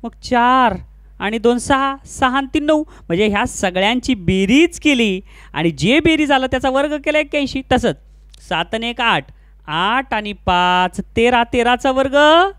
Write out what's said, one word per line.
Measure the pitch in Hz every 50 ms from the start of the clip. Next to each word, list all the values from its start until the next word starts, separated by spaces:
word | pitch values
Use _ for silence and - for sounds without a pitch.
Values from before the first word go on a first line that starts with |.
| -
मग | 233 - - -
चार | - 254 240 233 247 254 262 254 226 196 160 - - - - - - - -
आणि | 190 196 220 226
दोन | 202 240 240 247
सहा, | - - 285 269 269 269 269 269 -
सहा | - - - 277 254 247
आणि | 277 277 262 -
तीन | 311 294
नऊ, | 294 311 311
म्हणजे | 311 - - - - - 170 175 214
ह्या | 214 202 202 240
सगळ्यांची | 247 - - - 190 180 185 190 208 240 254 - - 254
बेरीज | 208 175 165 190 190 190 190 233 285 339 339 - -
केली | - 302 285 247 233 214 185 185 - - - - - - -
आणि | 139 160 170
जे | 160 131 139 190 254 320
बेरीज | 320 320 320 302 302 269
आलं | 285 262 262
त्याचा | 262 269 254 247 269
वर्ग | 262 269 277 302 294 302 269
केला | 311 302 302
एक्क्याऐंशी. | 302 285 - 294 277 254 - 269 262 - 262
तसंच | 247 240 220 143 - - - - - - - - - - -
सात | 180 160 175 175 -
आणि | 226 226 240
एक | 240 233
आठ, | 247 233 202 156 135 - - - - - - - -
आठ | - 151 160 180 202 226 262 269 - 233
आणि | 214 208 208 208
पाच, | - - - 180 180 180 180 180 180 180 185 - - 190 - -
तेरा, | - 226 240 247 233 233 233 -
तेराचा | 247 233 233 247 240 - 277
वर्ग | 262 262 262 269 262 285 294 302 311 339 359 392 392